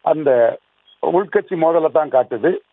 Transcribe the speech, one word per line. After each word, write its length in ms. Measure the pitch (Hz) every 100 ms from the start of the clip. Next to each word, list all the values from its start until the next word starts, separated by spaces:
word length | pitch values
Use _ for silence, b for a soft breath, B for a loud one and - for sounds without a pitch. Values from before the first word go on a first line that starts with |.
அந்த 580 | - 156 143 127 117 - _ _ _ _
உள்கட்சி 540 | - 170 202 208 196 175
மோதலை 340 | 160 170 160
தான் 180 | 156 151
காட்டுது. 460 | 131 123 120 131 190 _